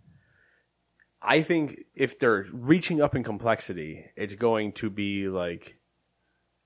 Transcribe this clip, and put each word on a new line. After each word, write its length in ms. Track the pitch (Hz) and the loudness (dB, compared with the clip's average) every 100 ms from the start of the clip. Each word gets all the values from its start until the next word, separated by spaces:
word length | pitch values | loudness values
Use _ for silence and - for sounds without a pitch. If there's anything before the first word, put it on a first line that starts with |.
| _ _ _ _ _ _ _ _ _ _ _ _ | _ _ _ _ _ _ _ _ _ _ _ _
I 200 | - 147 | 2 2
think 420 | 156 170 147 - - - | 4 0 0 -6 -14 -2
if 240 | 131 - | -2 2
they're 260 | 127 104 92 | 2 2 0
reaching 480 | 123 123 175 - 160 | -6 4 4 4 2
up 140 | 147 135 | 2 2
in 80 | |
complexity, 840 | 120 104 113 110 - 87 78 78 - - | -4 -4 0 0 -2 -8 -8 -12 -16 -10
it's 200 | 101 98 | -8 0
going 380 | 117 110 107 | 2 2 0
to 160 | - 110 | -4 -6
be 380 | 101 101 101 95 | -4 -4 -2 -4
like, 500 | 92 87 85 - - _ _ _ _ _ _ _ _ | -2 -4 -6 -12 -20 _ _ _ _ _ _ _ _